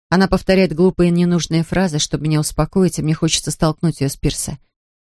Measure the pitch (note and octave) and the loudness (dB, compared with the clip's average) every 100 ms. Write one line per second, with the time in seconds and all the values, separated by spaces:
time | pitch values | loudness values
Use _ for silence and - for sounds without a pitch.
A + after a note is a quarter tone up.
0 | - - F#3+ F#3+ - F#3+ F#3 D#3 F#3 - | -2 0 2 0 2 2 2 2 2 2
1 | F3 F3 F3 F3 - E3 D#3+ F3 F#3+ D3+ | 2 2 2 0 0 -2 -2 -2 -2 -2
2 | - D3+ D3+ D3+ D3+ - D#3 F#3+ F3+ - | -4 -4 -2 0 0 -2 -2 0 0 0
3 | D3+ D#3 D#3+ - - - D#3+ - E3+ - | -2 0 0 -2 -4 -2 0 0 -2 -2
4 | C3+ - - - - C#3+ _ _ _ _ | -4 -2 -4 -4 -8 -10 _ _ _ _
5 | _ | _